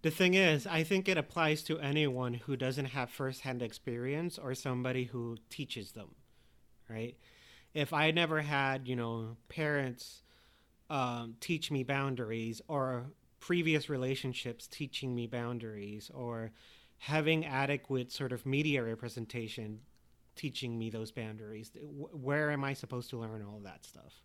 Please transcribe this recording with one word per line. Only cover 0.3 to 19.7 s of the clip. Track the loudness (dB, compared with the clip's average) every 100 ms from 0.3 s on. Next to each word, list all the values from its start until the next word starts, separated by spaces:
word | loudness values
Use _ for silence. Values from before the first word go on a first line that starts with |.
is, | 8 8 6 4
I | 0
think | 4 4 4
it | 2
applies | 2 4 4 4
to | 0 0
anyone | 2 4 4 2 0
who | -2 -2
doesn't | 0 0 0 -2
have | -2 -4
firsthand | -2 -4 -2 -4 -2
experience | -2 -4 -4 -2 0 0 -2 -4
or | -4
somebody | -4 -2 0 0 0
who | -2 -2 -4 -6 -10
teaches | -8 -6 -6 -8
them, | -12 -16 -18 -20 -20 -20 -20 _ -20 -10
right? | -6 -6 -8 -20 -20 -20 -20 -6
If | -2 2
I | 4 6
never | 6 4 2
had, | 2 2 2 2 -2
you |
know, | -2 0 -2 -6 -10 _
parents, | -2 2 2 0 -4 -12 -16 _ -20 -20 _ _ _ _
um, | 0 0 0 -6 -8
teach | -2 -2 0
me | 0
boundaries | 2 2 2 0 -2 -2 -2 -4 -2
or | 0 0 -2 -6 -14 _ _
previous | 0 4 6 4 4
relationships | 0 2 0 -2 -4 -6 -8 -12
teaching | -8 -6 -4 -2
me | -2 -2
boundaries | -2 -2 -2 -4 -8 -8 -10 -12
or | -8 -6 -4 -6 -10 -20 -20 -20 _
having | 0 2 6 4
adequate | 2 0 2 0 0 -2 -2
sort | -4 -4
of | -4 0
media | 2 4 2
representation | 2 -2 -6 -6 -6 -6 -6 -6 -8